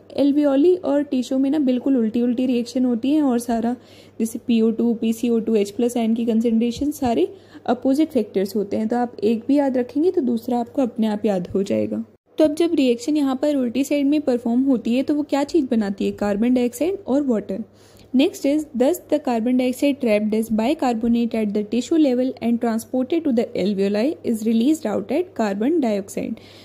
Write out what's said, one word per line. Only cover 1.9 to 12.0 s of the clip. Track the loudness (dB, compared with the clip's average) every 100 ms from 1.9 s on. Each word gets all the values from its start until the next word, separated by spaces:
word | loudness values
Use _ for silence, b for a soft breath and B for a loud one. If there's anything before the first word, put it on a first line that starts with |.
| 2
उल्टी-उल्टी | 2 0 0 0 0
reaction | 0 -2 0 0
होती | 0 0
है, | 2
और | 2 0
सारा | -2 -2 -2 -4 B B B -6
जैसे | -4 -4 0
पीओ | 2 2
टू, | 2 0
पीसीओ | 0 -2 0 0 0
टू, | 2 0
एच | 0
प्लस | -2 -2 0
आयन | 0 0
की | 0
concentration | 2 2 2 0 -2 -4
सारे | -2 0 0 -2 B B B -4
opposite | -2 0 2 2
factors | 0 -2 -2 -2 -2
होते | -4 -2
हैं, | -2
तो | -2
आप | -4 -2
एक | 0 0 2
भी | 2
याद | 2 0
रखेंगे | -2 0 0
तो | 2
दूसरा | 0 -2 -2 -4
आपको | -2 -2
अपने | -2 0 -2
आप | 0 0
याद | -2 -2
हो | -4
जाएगा। | -2 -2 -2 -4